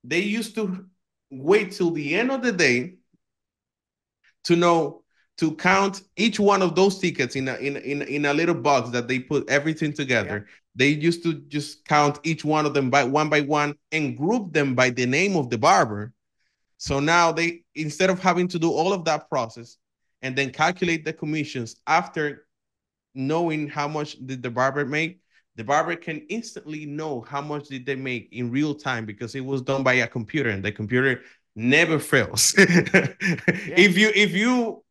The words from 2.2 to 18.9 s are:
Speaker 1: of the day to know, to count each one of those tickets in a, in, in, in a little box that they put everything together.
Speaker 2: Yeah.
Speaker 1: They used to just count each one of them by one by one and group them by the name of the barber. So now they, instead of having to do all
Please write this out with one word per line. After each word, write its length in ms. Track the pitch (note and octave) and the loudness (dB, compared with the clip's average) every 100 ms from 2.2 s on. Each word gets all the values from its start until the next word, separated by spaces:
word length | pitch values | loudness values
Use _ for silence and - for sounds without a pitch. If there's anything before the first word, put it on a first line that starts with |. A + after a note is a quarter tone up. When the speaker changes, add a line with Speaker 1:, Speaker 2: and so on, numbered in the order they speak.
| B3 | 0
Speaker 1:
of 100 | C4+ | 0
the 100 | A#3+ | -2
day 440 | F#3 D3 B2 E3 - _ _ _ _ _ _ _ _ _ _ _ _ _ _ - | 2 2 2 -2 -12 _ _ _ _ _ _ _ _ _ _ _ _ _ _ 0
to 100 | E3+ | 4
know, 480 | F3 E3+ D3 - _ _ _ - | 4 4 0 -6 _ _ _ -2
to 160 | D#3+ D#3 | -2 0
count 460 | F3+ F#3+ G3 F#3+ _ - | 2 4 2 -2 _ -2
each 240 | A3+ - | -2 2
one 240 | G3+ G3 | 4 4
of 100 | F#3 | 4
those 240 | D#3+ G3 G3 | 4 2 2
tickets 380 | F3+ - B2 C#3 | -4 -2 -4 -2
in 120 | C3 | -4
a, 60 | B2 | -4
in, 200 | C#3 C#3+ | -6 -6
in, 240 | - C#3+ | -6 -6
in 240 | C#3+ C#3+ D3 | -4 -2 0
a 80 | |
little 220 | C#3+ E3 D#3 | 2 0 0
box 340 | C3+ C#3 A#2+ | 2 2 2
that 180 | A#2+ A#2 | -4 -2
they 120 | C3 | -4
put 280 | B2+ D3 - | 0 -2 0
everything 460 | C#3 D3+ D#3 D3+ | 0 0 -2 -4
together. 520 | D3+ C3+ A#2+ F#2 G#2 G2+ | -4 0 0 0 -6 -10
Speaker 2:
Yeah. 60 | - _ - | -20 _ 0
Speaker 1:
They 120 | C#3 | 2
used 320 | D3+ D#3+ E3+ | 4 0 0
to 100 | E3+ D3+ C#3 | -4 -4 -6
just 380 | D3 C#3+ - - | -8 -8 -14 0
count 340 | D3+ D3 C#3+ | 2 2 0
each 200 | E3 D#3+ | -6 -4
one 220 | D3+ D3+ D3+ | 0 0 2
of 80 | |
them 160 | C#3+ C3 | 0 2
by 140 | C#3 | 2
one 260 | C3 C#3+ D#3 | 2 0 2
by 120 | D3 | 0
one 340 | C#3 D3 D3 C#3+ _ | 2 0 0 -4 _
and 260 | D#3 C#3+ A#2+ | -4 -4 -2
group 360 | D#3 A#3+ F#3+ | -2 0 0
them 200 | D3+ C#3 | 0 0
by 160 | B2+ B2+ | 2 2
the 160 | A#2+ B2 | 2 0
name 300 | C#3 F#3+ F#3 | 0 2 0
of 140 | B2 | -2
the 80 | A2+ | 2
barber. 560 | C#3 G3 C3+ G#2 A2 _ _ _ _ _ _ _ | 4 4 2 -2 -10 _ _ _ _ _ _ _
So 220 | - C#3 | -4 -2
now 320 | D3 E3+ E3+ | 2 4 4
they, 320 | D#3+ E3+ E3+ _ - | 2 -2 -4 _ -10
instead 340 | D#3 - F#3+ | -8 0 0
of 100 | F#3 | 2
having 280 | F#3+ F3 F3+ | 2 2 0
to 100 | F3+ | 0
do 120 | E3 | 0
all 220 | D3 E3+ | 2 0